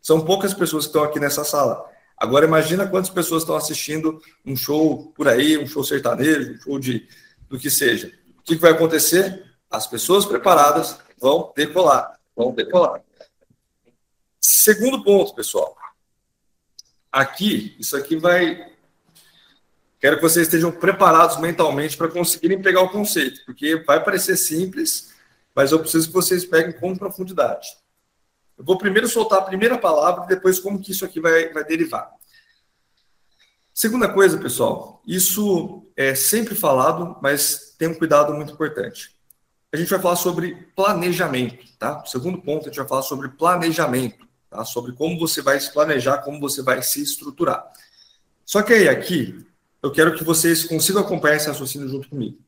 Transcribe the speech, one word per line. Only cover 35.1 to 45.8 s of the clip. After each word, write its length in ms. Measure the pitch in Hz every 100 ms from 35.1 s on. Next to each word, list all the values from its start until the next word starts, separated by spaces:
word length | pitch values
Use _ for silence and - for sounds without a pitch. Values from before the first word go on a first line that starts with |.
| 180 185 - 208 180 - - - -
é 180 | 135
sempre 400 | 131 - 220 220
falado, 640 | - 160 131 139 165 175 -
mas 520 | 135 143 - - - _
tem 100 | 160
um 80 | 160
cuidado 380 | 156 147 147
muito 200 | 151 147
importante. 640 | - 156 - 98 - - _ _ _ _ _ _
A 40 | 147
gente 120 | 170
vai 100 | 190
falar 180 | 185 175
sobre 500 | 185 170 175 - - -
planejamento, 880 | 196 185 180 165 170 127 120 - - _
tá? 240 | 117 147
O 20 | -
segundo 340 | 131 151 185
ponto, 220 | - 156
a 40 | -
gente 100 | -
vai 100 | 131
falar 140 | 135
sobre 280 | 135 135 139
planejamento, 960 | - 165 180 165 160 151 123 123 - _ _ _
tá? 140 | 104
Sobre 280 | 113 120 123
como 260 | 123 160 170
você 240 | 160 -
vai 180 | 139 143
se 140 | -
planejar, 460 | 147